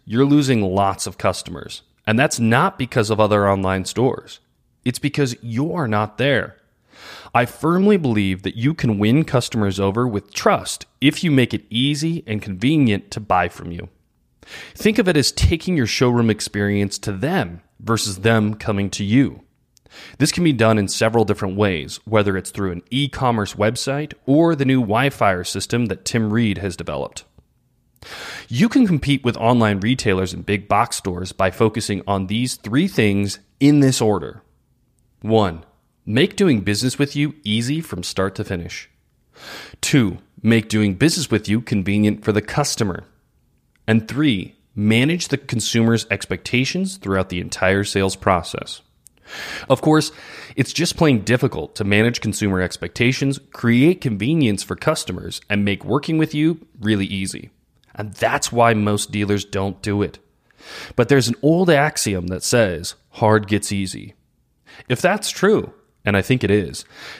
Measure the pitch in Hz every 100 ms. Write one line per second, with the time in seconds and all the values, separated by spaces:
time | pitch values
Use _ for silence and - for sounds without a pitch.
0 | - 113 139 147 135 120 95 95 98 95
1 | - - 101 90 - 82 - - _ _
2 | - 113 147 - 113 120 185 - 123 131
3 | 104 107 107 104 101 98 95 95 90 101
4 | 127 - - - _ _ _ _ 127 123
5 | 143 147 139 120 117 113 156 175 127 104
6 | 107 - 135 123 - - _ _ _ -
7 | - - - 127 123 - 151 175 196 208
8 | 139 107 98 92 95 117 127 165 123 101
9 | 104 139 156 123 - 113 101 95 98 104
10 | 127 101 - - 220 190 - - - -
11 | 139 160 180 135 117 110 - 113 139 147
12 | 165 165 - 107 101 92 123 156 127 98
13 | - - 104 90 87 - 87 85 87 _
14 | _ _ _ _ - - - - 214 214
15 | 185 151 123 - - 165 - 175 113 -
16 | 127 120 113 107 - 101 101 101 101 -
17 | - 95 131 185 95 85 _ _ 104 113
18 | 107 95 113 113 104 107 - 101 98 -
19 | 101 120 117 - _ _ _ _ _ -
20 | - - - - 170 127 113 110 98 -
21 | 113 113 104 101 98 98 104 87 71 -
22 | - 107 101 95 - - 98 87 - 131
23 | 143 - 127 117 101 - 104 123 - 139
24 | 151 - - 143 170 156 131 131 110 110
25 | 139 - 104 90 90 98 - 120 117 92
26 | - 120 110 110 113 92 95 - 82 71
27 | 67 - - _ _ _ _ _ _ _
28 | - - - - - 120 226 277 220 156
29 | - 135 123 107 113 123 107 101 107 135
30 | 110 95 95 87 85 101 - 104 117 -
31 | 98 90 95 - 95 - 113 113 - 101
32 | - 98 92 110 123 - 104 123 190 -
33 | 107 98 101 - _ - 139 147 135 127
34 | 110 98 65 - _ _ _ _ _ _
35 | _ _ 104 110 98 82 - _ _ _
36 | - 113 190 - 190 117 95 104 127 -
37 | 139 143 147 139 107 107 117 156 165 90
38 | 87 - 98 - 101 92 85 - - _
39 | _ _ _ _ - - - - - 147
40 | 104 87 _ - 107 117 107 107 107 92
41 | 143 175 139 107 - 107 127 107 92 104
42 | 107 - - 107 - - 139 - 107 85
43 | - _ _ _ _ _ _ _ - 113
44 | 110 120 151 101 - _ _ 104 104 113
45 | 139 175 - 120 - 120 - 117 113 113
46 | - 98 - 95 - 123 131 180 190 -
47 | 98 95 92 90 87 - 92 98 101 101
48 | 95 - 104 90 85 - - - _ _
49 | _ _ - - - - - 131 156 156
50 | 151 - - - - - 131 - 170 -
51 | 165 120 98 127 131 - 73 - 101 104
52 | 117 117 110 - 104 92 90 - 90 -
53 | 123 131 139 139 _ - 117 120 151 180
54 | 135 101 113 165 123 98 - 101 - 156
55 | - 92 95 - - 104 101 98 98 127
56 | 147 160 156 147 156 160 - - 107 104
57 | 95 98 95 - - _ _ _ _ -
58 | 104 - 113 139 - 117 117 110 104 104
59 | - 107 101 101 - 101 98 92 107 101
60 | 98 - _ _ _ _ - - - -
61 | 117 139 117 117 143 170 185 143 147 -
62 | - 95 87 92 - 123 104 80 90 -
63 | _ - 110 107 104 104 - 101 92 53
64 | 98 - _ _ _ _ _ - - 123
65 | 175 202 - - 196 190 - - _ _
66 | - 101 - 127 101 104 82 65 - -
67 | -